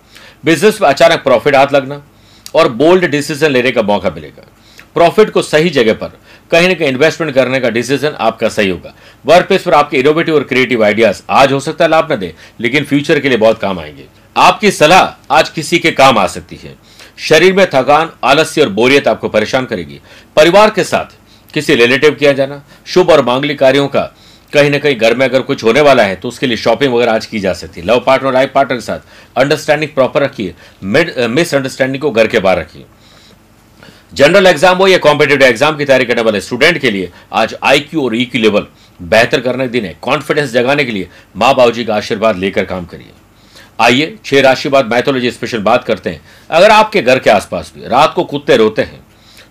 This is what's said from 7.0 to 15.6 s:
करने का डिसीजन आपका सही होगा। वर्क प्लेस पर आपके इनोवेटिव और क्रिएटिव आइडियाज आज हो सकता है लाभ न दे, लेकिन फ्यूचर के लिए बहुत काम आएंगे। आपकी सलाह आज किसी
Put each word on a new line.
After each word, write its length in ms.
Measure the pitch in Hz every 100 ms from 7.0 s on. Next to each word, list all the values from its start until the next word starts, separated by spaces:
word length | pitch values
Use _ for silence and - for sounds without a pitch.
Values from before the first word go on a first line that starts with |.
| 156 156 156
करने 260 | 131 127 131
का 100 | 120
डिसीजन 420 | 110 120 135 147 -
आपका 280 | 110 - 110
सही 200 | 110 98
होगा। 260 | 85 - - - _ 123
वर्क 220 | 175 175
प्लेस 140 | 190
पर 120 | 185
आपके 220 | 151 139 147
इनोवेटिव 380 | 139 156 160
और 100 | 151
क्रिएटिव 400 | 117 123 120 120
आइडियाज 380 | 104 107 110 92 -
आज 220 | 110 135
हो 80 | 135
सकता 240 | 160 156
है 60 | 165
लाभ 220 | 160 156
न 40 | 127
दे, 180 | 87 - - -
लेकिन 240 | 117 143
फ्यूचर 360 | 131 143 143 147
के 80 | 135
लिए 100 | 120
बहुत 200 | 110 107
काम 200 | 98 90
आएंगे। 260 | 76 69 - _ _ 120
आपकी 340 | 160 180 208
सलाह 640 | - 151 180 92 - -
आज 140 | 147 160
किसी 300 | -